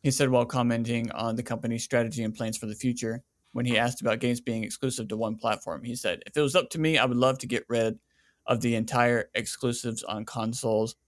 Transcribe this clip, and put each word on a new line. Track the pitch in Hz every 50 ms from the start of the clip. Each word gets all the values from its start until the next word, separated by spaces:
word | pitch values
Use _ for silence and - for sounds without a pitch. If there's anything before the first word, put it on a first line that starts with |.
he | - 143
said | 127 - 147 127
while | 127 123 120
commenting | 120 - 127 120 120 117 117 117 113 120 117 117 113
on | - - 113 117 110
the | 117 117
company's | - 117 113 - 117 117 113 -
strategy | - - 120 117 117 - 113 117
and | 110 110
plans | - 120 110 107
for | - -
the | 107 107
future, | - - 127 120 120 123 113 113 123 _ _ _ _ _ _
when | - 120 120
he | 123 120
asked | 107 117 123 127 -
about | - 120 110 113
games | - 123 123 120
being | - 127 113 113 110
exclusive | - - - - 131 120 - 113 101
to | 110
one | 110 113 107 110
platform, | 110 - 113 107 - - - 82 67 -
he | 117 120
said, | 117 - 101 87 - -
"If | - -
it | 151
was | 151 139 143
up | 180 - -
to | - -
me, | 156 160 160
I | 127 123
would | 127 123
love | 123 127 131 131 131
to | -
get | 120 120 - -
rid | - 117 117 113 110 107 - _ _ _ _ _ _ _ _ _
of | - 127 117
the | 117 120 117
entire | 110 117 117 135 120 120 120 120 117 - - -
exclusives | 117 107 - - - - 123 120 - - 120 110 107 -
on | - 107 107 110
consoles | - - 120 110 110 117 - - 113 110 107 110 113 - _ _